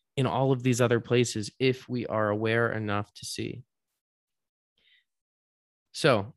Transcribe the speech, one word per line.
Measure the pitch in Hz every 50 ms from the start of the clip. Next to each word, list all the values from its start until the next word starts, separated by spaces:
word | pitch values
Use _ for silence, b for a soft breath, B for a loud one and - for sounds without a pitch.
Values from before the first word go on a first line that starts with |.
| B _ _
in | - 131 120
all | 82 123 135 135
of | 135 123 120
these | 127 123 113
other | 127 113 120 117
places, | 110 - 120 123 123 117 - 110 104 - - _
if | 127 131 123 - - -
we | 123 123 98
are | - 98 110 107 104
aware | 104 107 110 110 113 117 117 117
enough | - 110 110 104 101 104 101 - _
to | - -
see. | - - - 110 110 - 120 127 _ _ _ _ _ _ _ _ _ _ _ _ _ _ _ _ _ _ _ _ _ _ b b b b b b b _ _ _ _ _ _ _ _ _ _ _ _ _ _ _ _ _
So | - - 160 127 104 98 117 -